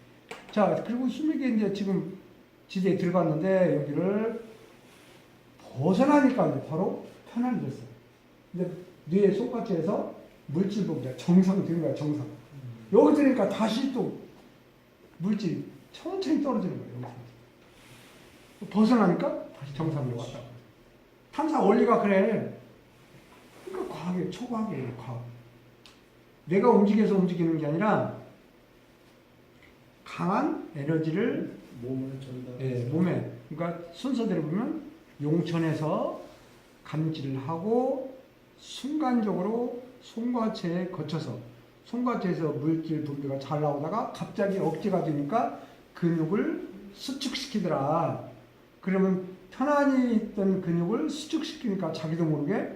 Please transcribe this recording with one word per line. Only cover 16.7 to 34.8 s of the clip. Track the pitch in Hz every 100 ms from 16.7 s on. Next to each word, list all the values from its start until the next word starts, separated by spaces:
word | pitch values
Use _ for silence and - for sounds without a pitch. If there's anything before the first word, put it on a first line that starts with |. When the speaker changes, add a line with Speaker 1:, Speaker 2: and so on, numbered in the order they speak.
| 131
Speaker 1:
거예요, | - 123
여기서. | 123 - - - - - - - - - - - - - - - 202
벗어나니까 | 202 220 240 185 165 294 - - -
다시 | 135
정상으로 | - 160 143 123 117
왔다. | 117 113 - - - - - - _ _ _
탐사 | - 311 277
원리가 | 190 240 240 214
그래. | 202 190 226 180 - - - - - - - - - - - -
그러니까 | - 370 -
과학이에요, | 156 170 185 -
초과학이에요, | - 247 226 208 139 120 -
과학. | 123 120 - - - - - - - - _ - - _
내가 | - 190 240
움직여서 | 196 208 220 185
움직이는 | 196 175 170 165 160
게 | 147
아니라 | 165 214 147 123 - - - - _ _ - - - - - _ _ - - - - - -
강한 | - - 175 226 302 - - 147
에너지를 | 143 160 156 175 254 311 - - - 120
Speaker 2:
몸에 | 123 131 135 135
전달. | - 127 127 123
Speaker 1:
예, | 131 123 120
몸에. | 156 180 131 120 - -
그러니까 | 151 170 170 -
순서대로 | - 269 233 214 165
보면 | 147 185 277 311